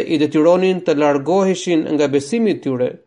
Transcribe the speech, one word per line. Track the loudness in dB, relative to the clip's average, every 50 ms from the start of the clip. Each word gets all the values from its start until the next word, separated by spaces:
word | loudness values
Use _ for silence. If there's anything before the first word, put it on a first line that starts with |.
| 2
i | 0 0 0
detyronin | 0 0 2 2 4 4 4 4 2 0 0 0 0
të | -2 0 2
largoheshin | 2 2 0 0 0 0 0 0 2 0 -2 -2 -2 -2 -2 -2 -2 -2
nga | -2 0 0 0
besimi | 0 -2 -2 -2 -2 0 0 0 -2 -2
i |
tyre. | -4 -6 -2 -2 -2 -4 -4 -8 _